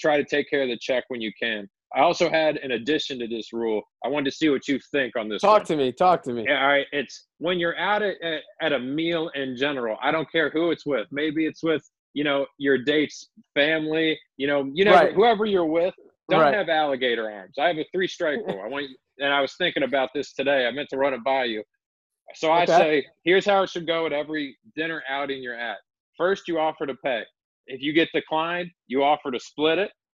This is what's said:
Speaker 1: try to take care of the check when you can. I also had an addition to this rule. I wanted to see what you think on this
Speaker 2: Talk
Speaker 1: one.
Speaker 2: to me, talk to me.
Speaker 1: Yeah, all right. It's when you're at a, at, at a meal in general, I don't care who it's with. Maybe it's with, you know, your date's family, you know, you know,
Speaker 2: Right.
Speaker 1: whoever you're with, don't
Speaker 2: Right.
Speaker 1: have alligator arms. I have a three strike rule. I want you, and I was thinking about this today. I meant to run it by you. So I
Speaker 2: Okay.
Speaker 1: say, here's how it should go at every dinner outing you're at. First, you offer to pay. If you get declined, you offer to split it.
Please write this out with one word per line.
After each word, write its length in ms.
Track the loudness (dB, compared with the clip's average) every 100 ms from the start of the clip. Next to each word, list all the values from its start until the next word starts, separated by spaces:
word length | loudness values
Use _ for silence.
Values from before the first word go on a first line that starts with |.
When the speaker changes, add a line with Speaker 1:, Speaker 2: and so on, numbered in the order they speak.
Speaker 1:
try 160 | 2 2
to 80 |
take 240 | 2 0 0
care 140 | 0
of 60 | -2
the 80 | -4
check 240 | -2 -2 -2
when 120 | -6
you 120 | -8 -4
can. 280 | -4 -4 -8 _ -6 2
I 40 |
also 280 | 2 4 2
had 280 | 2 2 0
an 160 | -2
addition 480 | -4 0 -2 -2 -8
to 80 | -6
this 240 | -8 -8
rule. 280 | -4 -2 -2 -4 -10
I 40 | -6
wanted 160 | -2 -4
to 40 | 0
see 120 | 0
what 180 | 0 0
you 140 | -4 -2
think 220 | -4 -2 -4
on 120 | -6
this 140 | 0
Speaker 2:
Talk 160 | 4 4
Speaker 1:
one. 60 | 4
Speaker 2:
to 100 | 0
me, 160 | 0
talk 320 | 2 4 4
to 80 | 0
me. 120 | -4
Speaker 1:
Yeah, 160 | -2 2
all 60 | 4
right. 200 | 2 0
It's 360 | -4 -6 -10 _ -6
when 220 | -4 -2
you're 160 | -2 -2
at 260 | -2 0
a, 120 | 0 -4
at, 160 | -6 -6 -8 -6
at 120 | -2
a 80 | -2
meal 500 | -2 -4 -2 -2 -4 -6
in 200 | -6 -2
general, 400 | -2 -2 -4 -2
I 80 | -2
don't 200 | -2 -2
care 180 | -2 0
who 220 | 0 0
it's 120 | -2
with. 220 | -2 -4 -4
Maybe 340 | -4 -4 -2 -4
it's 160 | -2
with, 260 | -2 -2 -4 _ _
you 120 | -4
know, 220 | -2 -2 -4 -4
your 200 | 2 2
date's 500 | 2 0 0 -4 -20 _ -6
family, 640 | 0 2 2 0 0 0 -2 _ -6
you 100 | -2
know, 200 | 0 0
you 100 | 2
know, 60 | 6
Speaker 2:
Right. 220 | 8 6
Speaker 1:
whoever 300 | 6 4 4
you're 220 | 2 2 2
with, 280 | 2 0 -4 -20 _ 0
don't 100 | 4
Speaker 2:
Right. 140 | 4
Speaker 1:
have 140 | 4 0
alligator 600 | 0 0 0 0 0 -4
arms. 240 | -8 -12 -2
I 80 | 0
have 80 | 0
a 60 | -4
three 140 | -2 -4
strike 320 | -2 -2 -2
rule. 160 | -4 -6
I 20 | -6
want 220 | -6 -8
you, 80 | -12 _ -4
and 120 | 0
I 80 | 2
was 140 | 0 -2
thinking 280 | -2 0
about 240 | 0 0 -2 -4
this 160 | -8
today. 320 | -4 0 2 0
I 60 |
meant 160 | -2 -6
to 60 | -2
run 180 | -2
it 80 | -2
by 220 | -2 0
you. 180 | -2 -4 -8 _ _ _ _ _ -20
So 160 | -4 2
I 140 | 2
Speaker 2:
Okay. 120 | 6 6
Speaker 1:
say, 300 | 6 2 -2 _
here's 220 | 2 2 4
how 160 | 2
it 80 | 2
should 160 | -4 -4
go 180 | -2 -2
at 60 |
every 460 | -4 -4 -6 -8 -12 _
dinner 260 | -8 -6 -6 -6
outing 360 | -4 -4 -6
you're 100 | -8 -8
at. 200 | -8 -8 _ _ _ -2
First, 320 | 0 0 -2
you 100 | -2
offer 280 | -2 -2 -8
to 80 | -6
pay. 180 | -4 -4 -6 _ _ _ -16
If 120 | -8
you 120 | -2
get 160 | 2 2
declined, 580 | 0 -2 -4 -2 -4 -8 _ -4
you 160 | 2
offer 260 | 2 2 -2
to 80 | -8
split 400 | -8 -2 2 2
it. 140 | -2 _ _